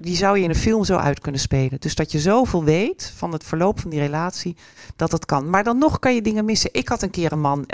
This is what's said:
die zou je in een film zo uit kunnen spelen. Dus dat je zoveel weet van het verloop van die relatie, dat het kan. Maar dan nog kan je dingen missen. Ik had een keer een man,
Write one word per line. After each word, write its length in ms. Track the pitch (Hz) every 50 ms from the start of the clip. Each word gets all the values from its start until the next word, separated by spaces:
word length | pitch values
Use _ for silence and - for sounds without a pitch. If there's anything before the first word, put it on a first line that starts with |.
die 140 | 160 175 180
zou 220 | 170 196 196 202 202
je 60 | 185
in 60 | 165
een 60 | 156
film 280 | - - 220 220 220 196
zo 120 | - 185
uit 240 | 165 - 143 139 -
kunnen 220 | - 151 139 135
spelen. 380 | - - 147 135 131 127 135 131
Dus 160 | - 151 -
dat 160 | - 160 -
je 80 | - 151
zoveel 440 | 147 185 208 254 254 - - 175 156
weet 500 | 147 156 170 214 302 381 - - - -
van 160 | - - 170
het 120 | 165 156 -
verloop 360 | - - 160 175 202 214 -
van 100 | - 175
die 100 | 156 147
relatie, 560 | 143 143 147 156 170 185 - - - 175 170 - - - - - - - -
dat 160 | - 160 165
het 140 | - 160 -
kan. 240 | - 156 135 135 165
Maar 140 | 190 196 208
dan 140 | 233 240 254
nog 220 | 302 311 - -
kan 160 | - 262 247
je 60 | 233
dingen 240 | 208 220 214 214 214
missen. 240 | 214 220 - - - -
Ik 140 | - 254 -
had 120 | 240 220
een 80 | - 190
keer 220 | - 175 170 151
een 100 | 151 151
man, 220 | 147 139 139 143 135 -